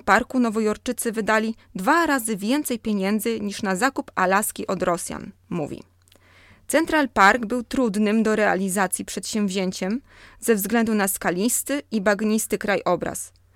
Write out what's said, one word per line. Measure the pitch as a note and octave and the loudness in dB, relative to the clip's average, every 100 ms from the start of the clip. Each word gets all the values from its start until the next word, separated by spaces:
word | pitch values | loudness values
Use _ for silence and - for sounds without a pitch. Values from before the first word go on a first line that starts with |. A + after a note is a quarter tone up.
| - | 4
parku | G3+ A#3+ B3+ | 2 2 0
Nowojorczycy | A#3 G#3+ G#3+ G#3 - B3 A#3 | 0 0 -2 -2 -4 -4 -4
wydali | A3 G#3+ A3 A3 A3+ - - | -2 0 0 0 -4 -10 -4
dwa | F#3 D#4+ E4 | 2 2 4
razy | C#4 A3 G#3+ | 0 -2 -4
więcej | G3+ C#4 D4 A#3+ | 0 0 0 -4
pieniędzy | - G#3 F#3+ G#3+ A#3 A3+ | -2 0 0 0 0 -4
niż | G#3 G3+ | -4 -4
na | G3+ F#3 | -4 0
zakup | B3 C#4 - - | 0 -2 -6 -2
Alaski | F#3 F#3+ A3 - - | 2 2 0 -4 -6
od | F#3 | -2
Rosjan”, | F3+ E3+ - D2+ - - - | -2 -2 -4 -10 -12 -18 -8
mówi. | F3 D3 - - _ _ _ _ - - - - | -6 -6 -8 -16 _ _ _ _ -20 -20 -18 -2
Central | C#4+ D#4+ D#4+ C#4 | 0 2 0 0
Park | - G3 A#3+ A3 | 6 6 6 2
był | B3 | -4
trudnym | A#3 C4+ A#3+ G3+ G#3 A3 | -4 0 0 2 2 4
do | A3 G#3+ | 2 2
realizacji | G#3 F3+ F#3+ F#3 F#3 - G3 | 2 2 0 0 -2 -2 -8
przedsięwzięciem | - G3 A3 G#3 F#3 F#3 F#3 F#3 A#3 - - - - | -8 -4 -2 -2 0 -2 -2 -4 -4 -8 -20 -20 -6
ze | - A3 | 0 0
względu | A3 A#3 A3+ | 2 0 2
na | G#3+ G3 | 2 0
skalisty | - F#3+ F3 A3 - - C#4 - | -2 -2 0 0 -2 -2 -6 -4
i | G#3+ | -2
bagnisty | G3 G#3 G#3+ A3 - G3+ | 0 0 0 -2 -2 -4
krajobraz. | G#3 G3 - F3 - - - - _ | -2 -2 0 0 -2 -8 -12 -16 _